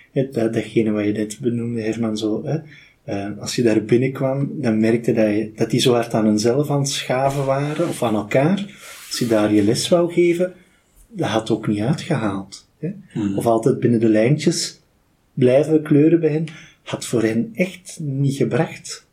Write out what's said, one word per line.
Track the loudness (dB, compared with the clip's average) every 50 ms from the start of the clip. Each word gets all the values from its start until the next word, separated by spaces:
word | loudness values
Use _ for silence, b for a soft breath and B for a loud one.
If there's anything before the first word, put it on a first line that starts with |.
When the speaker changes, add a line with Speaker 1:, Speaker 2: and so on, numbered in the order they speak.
| B B
Speaker 1:
het, | B -2 -2 -2 -2
dat, | -2 -2 0 0
datgene | -2 -4 -2 0 0 0 0
wat | 0 0 0
je | -2
net | -2 -2 -4 -6 -6 -6
benoemde, | -4 -4 -4 -2 -4 -4 -6 -4
Herman, | -4 -4 -4 -2 -2 -4 -4 -2
zo, | -2 -2 -2 -2 -4
hè, | -4 -6 -6 B B B B B B B B -10
eh, | -8 -6 -6 -6 -8 -10 -10
als | -10 -8 -4
je | 0 2
daar | 2 2 2 2
binnenkwam, | 2 2 2 2 0 -2 -2 -2 -2 -2 -2 -4 -4 -4 -4
dan | -2 0 2 2
merkte | 2 2 2 2 2 0 2
dat | 2 2 2
je, | 2 0 -2 -4 -4
dat | -4 -4 0
die | 0 2
zo | 4 4 4
hard | 2 0 0 0
aan | 0 2
hunzelf | 2 2 2 2 2 2 2 0 0
aan | 0 -2
het | -2 -2
schaven | -4 -6 -4 -2 -2 0 0 0 0 -2 -2
waren, | -2 0 -2 -2 -4 -2 -2 -4 -4
of | -2 -2 -2
aan | -2 0
elkaar. | -2 -2 0 0 2 4 4 2 0 -2 B B B B B B B B B
Als | -6 -4
je | 0 2
daar | 2 2 4 4 4
je | 4 4
les | 4 2 0 2 2
wou | 2 2 2 2 2
geven, | 2 4 4 4 2 0 -4 b b b b b b b _ _ -20 -20 _
dat | -8 -6 -4 -2
had | -2 -2 0 0
ook | -2 -2 0 -2
niet | -2 -2
uitgehaald, | 0 -2 -2 -2 -2 -4 -4 -2 -2 -4 -4 -6 -8 -10 -16 -20 -20 _ _ -10
hè? | -10 -10 -10 -10 -14 -12
Speaker 2:
Hmm. | -8 -6 -4 -4 -4 -2
Speaker 1:
Of | 0
altijd | 2 0 2 2 0 0 2
binnen | 2 2 2 2
de | 2 4
lijntjes | 4 4 4 4 2 2 0 -2 -2 -2 -4 -8 -10 _ _ _ _ _ _ _ _ _ _ _ -4
blijven | 2 2 4 6 4 4 4 2 2 2
kleuren | 4 4 6 6 6 4 4
bij | 2 2
hen, | 0 0 -4 -4 B B B B B B B
had | -10 -10 -8 -6
voor | -2 -2 0 2
hen | 2 0 0 -2 -4 -2
echt | -4 -4 -4 -4 -14 -18 -20 -14 -10
niet | -8 -6 -4 -2 -2 -2 0
gebracht | 0 -2 0 0 0 -2 -2 -4 -12 -14 -16 -16 -16 _ _